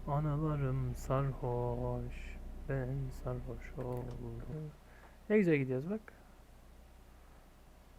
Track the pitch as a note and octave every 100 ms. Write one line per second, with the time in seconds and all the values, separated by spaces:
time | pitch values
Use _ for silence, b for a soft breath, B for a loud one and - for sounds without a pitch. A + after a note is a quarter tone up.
0 | - C#3+ D3+ D3 D#3 D3 C3+ C3 B2+ B2
1 | - C3+ C#3 B2+ B2+ B2 B2 A#2+ B2 B2
2 | A#2+ B2+ - - - - - C3+ B2+ C#3
3 | C3 - C3 B2 B2+ A#2 - - B2 B2
4 | B2 B2 A#2+ A#2 A#2+ D#3 D3+ - B B
5 | B B - G#3+ F3+ D3 C3 B2+ D#3+ G#3+
6 | - - - - - - - - - -
7 | - - - - - - - - -